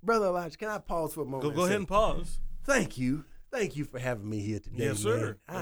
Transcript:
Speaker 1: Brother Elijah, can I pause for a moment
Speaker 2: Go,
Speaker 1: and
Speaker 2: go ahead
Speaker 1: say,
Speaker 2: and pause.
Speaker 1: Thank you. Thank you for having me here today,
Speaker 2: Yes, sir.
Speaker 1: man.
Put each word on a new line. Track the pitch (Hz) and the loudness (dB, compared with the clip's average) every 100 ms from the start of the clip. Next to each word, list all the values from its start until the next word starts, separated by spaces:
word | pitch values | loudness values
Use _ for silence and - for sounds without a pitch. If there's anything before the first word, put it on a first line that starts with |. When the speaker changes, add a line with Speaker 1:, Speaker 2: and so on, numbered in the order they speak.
Speaker 1:
Brother | 180 226 196 | 0 2 4
Elijah, | 175 165 - | 0 -4 -6
can | 214 | -6
I | 208 | -6
pause | - 170 156 | -4 -2 -2
for | 160 | -4
a | 131 | -4
moment | 135 | -2
Speaker 2:
Go, | 143 | -2
Speaker 1:
and | 147 | 2
Speaker 2:
go | |
ahead | 180 | 2
Speaker 1:
say, | 202 | 2
Speaker 2:
and | 180 | 2
pause. | 196 208 - - - - - | 4 4 2 0 0 0 -2
Speaker 1:
Thank | - 269 160 131 | 2 4 2 0
you. | 127 147 - - - | 0 0 -4 -18 -6
Thank | 262 180 143 | -2 -2 -2
you | |
for | 135 123 | -6 -4
having | 127 113 107 | -2 -2 -2
me | 107 | -4
here | 101 104 | -2 -4
today, | - 104 110 | -4 -2 0
Speaker 2:
Yes, | 101 | 2
sir. | 104 113 | 2 2
Speaker 1:
man. | 110 - - 185 | 0 -4 -10 -6